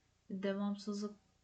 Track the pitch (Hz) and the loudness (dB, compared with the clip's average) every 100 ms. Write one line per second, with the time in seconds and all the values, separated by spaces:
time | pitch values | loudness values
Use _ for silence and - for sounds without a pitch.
0 | _ _ - 190 196 196 202 202 - 202 | _ _ -8 -2 0 2 2 0 -2 -2
1 | 208 - _ _ | -2 -6 _ _